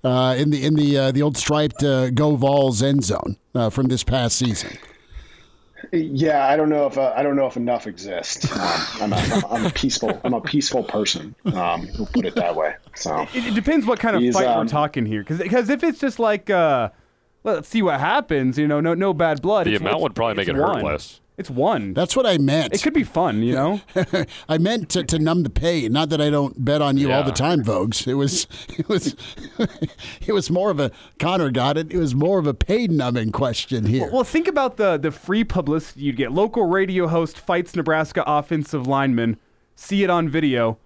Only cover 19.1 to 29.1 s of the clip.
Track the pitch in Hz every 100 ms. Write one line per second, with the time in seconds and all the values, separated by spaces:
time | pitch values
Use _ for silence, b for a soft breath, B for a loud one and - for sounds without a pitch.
19.1 | 160 165 147 160 208 175 104 156 147 147
20.1 | 110 113 101 90 135 160 160 80 73 -
21.1 | - _ - 95 123 160 180 101 95 175
22.1 | 269 240 175 139 175 - 220 311 302 -
23.1 | - 160 107 117 135 147 202 - - 185
24.1 | 190 151 - - 160 180 233 170 185 151
25.1 | 160 156 175 143 - 160 170 117 131 156
26.1 | 156 147 147 139 - 123 147 143 135 139
27.1 | 135 139 - 143 175 110 104 104 110 -
28.1 | 135 139 - - B B - 156 202 -